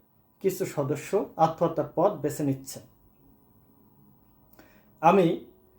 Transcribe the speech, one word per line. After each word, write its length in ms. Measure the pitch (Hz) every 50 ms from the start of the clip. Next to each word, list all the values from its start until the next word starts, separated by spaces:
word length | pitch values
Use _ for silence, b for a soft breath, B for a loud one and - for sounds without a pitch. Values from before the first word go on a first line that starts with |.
| _ _ _ _ _ _ _ _ -
কিছু 200 | 190 185 - 185 - -
সদস্য 340 | 151 139 135 151 139 - - - 208 277 - - - 160
আত্মহত্যার 440 | 160 - - 175 160 - - 139 - -
পথ 160 | - 170 208 - 147 -
বেছে 200 | 147 135 - 151 139
নিচ্ছে। 300 | 135 131 - - - - - - _ _ _ _ _ _ _ _ _ _ _ _ _ _ _ _ _ _ _ _ _ _ _ _ _ _ _ _ _ _ _ _ _ b b b b b b b b _ 156
আমি 240 | 165 190 196 175 165 - - - - - _ _ _ _